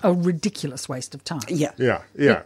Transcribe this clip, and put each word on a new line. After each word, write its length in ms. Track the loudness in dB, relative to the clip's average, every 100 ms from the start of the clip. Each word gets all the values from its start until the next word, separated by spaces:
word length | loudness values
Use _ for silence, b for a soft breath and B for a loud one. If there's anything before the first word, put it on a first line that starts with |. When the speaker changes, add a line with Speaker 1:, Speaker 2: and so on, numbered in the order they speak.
Speaker 1:
a 100 | 0
ridiculous 760 | 2 2 0 -2 -4 -8 -8 -8
waste 260 | -8 -10
of 100 | -12
time. 160 | -10 -8 -4
Speaker 2:
Yeah. 240 | -2 -2 0
Speaker 3:
Yeah, 240 | 0 0 -2 2
yeah. 240 | 4 4